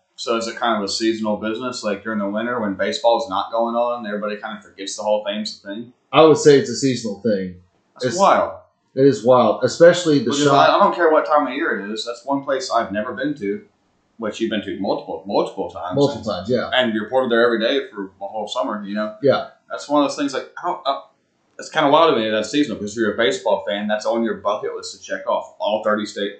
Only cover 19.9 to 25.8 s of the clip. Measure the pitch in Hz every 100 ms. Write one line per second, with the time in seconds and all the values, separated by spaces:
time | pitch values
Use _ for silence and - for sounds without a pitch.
19.9 | 147 139 151 139 127 - - 175 175 139
20.9 | 135 - _ _ _ _ - - 156 143
21.9 | 156 165 120 110 110 107 147 143 95 104
22.9 | 117 107 104 120 127 110 95 98 101 104
23.9 | 107 110 117 113 95 101 107 78 78 -
24.9 | - - 95 104 101 - - 101 107